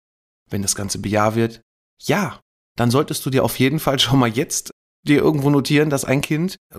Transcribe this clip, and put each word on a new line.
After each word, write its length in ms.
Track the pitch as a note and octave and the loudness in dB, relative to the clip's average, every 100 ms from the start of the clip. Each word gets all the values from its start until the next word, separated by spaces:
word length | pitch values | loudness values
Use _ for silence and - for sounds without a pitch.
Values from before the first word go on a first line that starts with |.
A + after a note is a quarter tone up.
| _ _ _ _ - | _ _ _ _ -10
Wenn 140 | G#2+ | -6
das 120 | G2 - | -4 -4
Ganze 240 | G2 - | -6 -6
bejaht 360 | G2+ G#2+ G#2+ A2 | -2 0 2 2
wird, 260 | A2+ A#2 _ _ _ _ | -2 -4 _ _ _ _
ja, 380 | - D#3 F#3 - _ _ _ - | -2 -2 -2 -8 _ _ _ -2
dann 160 | A#2+ | 0
solltest 340 | B2 D#3 D3+ - | 2 0 -4 -2
du 40 | |
dir 140 | C3 | 0
auf 140 | - - | 0 2
jeden 220 | C3 D3+ | 0 0
Fall 200 | - C#3 | -2 0
schon 200 | A#2 C3+ | 2 2
mal 100 | A#2+ | 2
jetzt 420 | A2+ E3+ - - - _ _ - | 0 -4 -6 -10 -16 _ _ 2
dir 120 | C#3+ | 4
irgendwo 300 | - D#3 C#3 | 4 2 2
notieren, 400 | C#3+ B2+ D3 D3+ | 2 2 2 2
dass 160 | C3+ - | 0 0
ein 160 | C3+ | -2
Kind 360 | - D3+ F3+ - _ | 0 -2 -4 -6 _